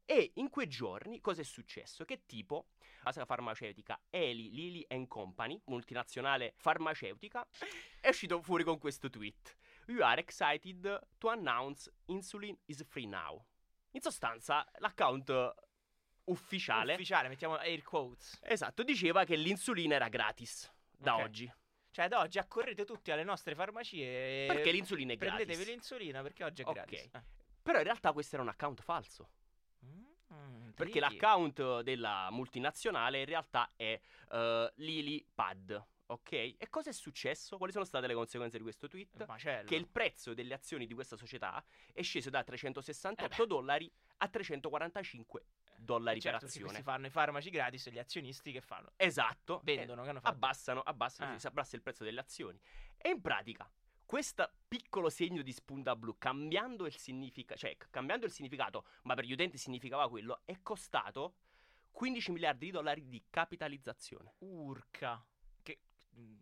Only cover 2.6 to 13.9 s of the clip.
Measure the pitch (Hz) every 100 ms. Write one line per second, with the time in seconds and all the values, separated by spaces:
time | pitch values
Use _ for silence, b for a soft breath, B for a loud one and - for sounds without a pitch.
2.6 | - _ B B - 139 123 123 120 110
3.6 | 110 101 - 107 _ 180 143 117 110 123
4.6 | 175 175 - 127 127 110 92 90 117 190
5.6 | - 123 - 123 - 127 135 135 117 -
6.6 | 160 165 156 156 101 104 208 247 247 B
7.6 | 392 339 B B 262 254 175 170 170 170
8.6 | 160 156 147 - 135 113 104 - - -
9.6 | B B B 240 127 131 175 - 156 151
10.6 | 185 185 190 202 - - 226 233 151 120
11.6 | 139 143 - - - 190 190 208 202 180
12.6 | - 143 151 143 107 95 78 78 - _
13.6 | _ _ _